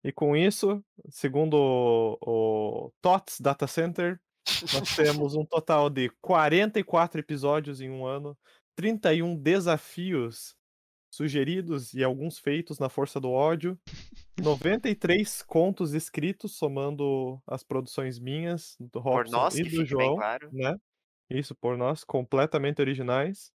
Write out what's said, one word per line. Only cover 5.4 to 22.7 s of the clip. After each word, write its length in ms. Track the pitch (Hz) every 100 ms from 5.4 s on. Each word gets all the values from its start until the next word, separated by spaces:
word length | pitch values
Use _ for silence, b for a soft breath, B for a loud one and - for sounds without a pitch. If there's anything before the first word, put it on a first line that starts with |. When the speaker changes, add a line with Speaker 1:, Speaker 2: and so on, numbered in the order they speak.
| 151
Speaker 1:
total 460 | 165 156 156 143
de 180 | 135 127 _
quarenta 580 | - 175 151 165 214 214
e 40 |
quatro 360 | 190 170 170 160
episódios 640 | - 147 143 151 147 135
em 80 | 131
um 120 | 131
ano, 320 | 131 139 147 143 b b _ -
trinta 380 | 202 220 180
e 80 | 160
um 140 | 170 165
desafios 1200 | 139 190 175 156 - - 180 160 117 113 - _ _ _ _ _ _
sugeridos 800 | - 151 143 135 180 170 147 120
e 100 | 127
alguns 360 | 131 131 160 -
feitos 400 | - 147 165 151
na 100 | 135
força 300 | - 139 143
do 100 | 131
ódio, 480 | 127 151 165 175 185 -
Speaker 3:
<laughs> 560 | - - - - -
Speaker 1:
noventa 480 | 151 139 165 220 254
e 60 | 202
três 480 | 180 214 208 -
contos 500 | - 160 180 196 170
escritos, 600 | 151 - - 160 196 208 -
somando 840 | 151 139 143 143 143 135 131 131 -
as 160 | 127
produções 540 | - 131 131 - 131 120
minhas, 580 | 123 147 170 170 - -
do 100 | 123 127
Speaker 2:
Por 140 | 127 123
Speaker 1:
Robson 180 | 117 117
Speaker 2:
nós, 160 | 151 139
Speaker 1:
e 20 |
Speaker 2:
que 120 | 165
Speaker 1:
do 0 |
Speaker 2:
fique 80 | 165
bem 80 | 147
Speaker 1:
João, 300 | 135 131 165
Speaker 2:
claro. 340 | 107 123 151
Speaker 1:
né? 240 | 131 131 196 _ _ _ _ _
Isso, 260 | 131 143 120
por 220 | 120 123
nós, 260 | 123 156
completamente 800 | - 135 123 135 151 156 139